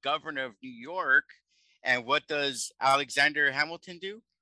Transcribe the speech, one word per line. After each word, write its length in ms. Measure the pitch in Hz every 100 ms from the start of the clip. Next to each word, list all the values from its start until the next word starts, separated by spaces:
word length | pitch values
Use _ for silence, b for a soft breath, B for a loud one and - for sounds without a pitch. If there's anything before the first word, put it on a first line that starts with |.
governor 420 | 139 156 151 143
of 120 | 131 107
New 80 | 131
York. 540 | 120 127 185 156 139 - - _ _ _ _
And 220 | - 127
what 220 | 117 147 -
does 440 | 147 139 120 - -
Alexander 680 | 135 139 139 143 143 147 143
Hamilton 480 | 135 156 170 - 175
do? 240 | 190 220 _ _